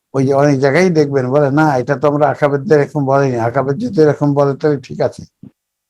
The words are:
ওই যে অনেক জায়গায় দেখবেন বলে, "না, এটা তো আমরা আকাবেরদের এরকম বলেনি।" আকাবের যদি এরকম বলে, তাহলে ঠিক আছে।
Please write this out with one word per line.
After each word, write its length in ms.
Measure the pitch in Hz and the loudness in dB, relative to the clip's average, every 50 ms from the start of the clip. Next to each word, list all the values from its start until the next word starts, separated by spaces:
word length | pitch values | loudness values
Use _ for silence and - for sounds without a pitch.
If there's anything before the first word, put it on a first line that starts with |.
| _ _ - | _ _ -4
ওই 140 | 135 135 135 | -2 0 0
যে 60 | 139 | 2
অনেক 260 | 139 143 147 143 131 | 2 2 2 2 2
জায়গায় 300 | 135 139 131 170 185 185 | 0 2 2 2 2 2
দেখবেন 400 | 170 156 147 139 139 139 127 123 | 2 0 0 0 0 -2 -2 0
বলে, 220 | 131 147 147 135 | 0 0 0 2
"না, 260 | 135 151 156 156 139 127 | 2 2 2 2 0 0
এটা 180 | 123 143 143 | -2 -4 -4
তো 120 | 123 156 147 | 0 0 0
আমরা 220 | 143 147 147 139 | 0 2 0 0
আকাবেরদের 500 | 127 - 151 143 139 143 135 - 156 147 | 0 0 -2 -2 -2 -2 0 2 2 2
এরকম 260 | 139 139 - 151 139 | 2 0 -2 -4 -2
বলেনি।" 340 | 131 135 139 139 135 123 117 | 0 2 2 2 0 0 -2
আকাবের 380 | 113 120 120 139 131 135 143 - | -2 -2 -2 -2 -2 -2 -4 -4
যদি 240 | 240 240 196 160 | -6 -4 0 2
এরকম 320 | 156 147 139 - 147 143 143 | 2 2 2 0 0 0 0
বলে, 240 | 143 143 143 131 - | 2 0 0 -2 -2
তাহলে 240 | - 151 147 127 | -2 -2 -2 -2
ঠিক 200 | 120 - - - | -6 -10 -6 -4
আছে। 240 | 143 117 - - - - _ _ - - _ _ _ _ _ _ _ | -4 -4 -6 -8 -20 -20 _ _ -20 -20 _ _ _ _ _ _ _